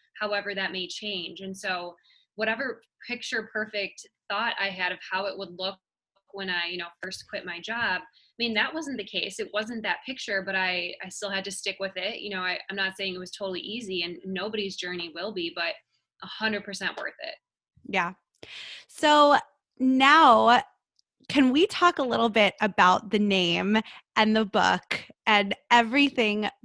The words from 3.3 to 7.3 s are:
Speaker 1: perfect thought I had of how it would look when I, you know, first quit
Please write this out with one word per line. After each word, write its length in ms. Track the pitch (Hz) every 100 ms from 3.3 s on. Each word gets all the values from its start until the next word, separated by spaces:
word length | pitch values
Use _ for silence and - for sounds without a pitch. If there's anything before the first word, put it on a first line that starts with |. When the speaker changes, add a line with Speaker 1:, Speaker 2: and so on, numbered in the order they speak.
| 233 220
Speaker 1:
perfect 540 | 214 214 208 190 - - _ _
thought 260 | 208 233 -
I 80 | 196
had 240 | 185 180
of 60 | 180 -
how 160 | 190 202
it 120 | 190
would 200 | 180 175
look 180 | 185 196 _ _ _ _ _
when 180 | 196 190
I, 160 | 175 170
you 60 | 180
know, 80 | 175 _
first 220 | 190 185
quit 180 | -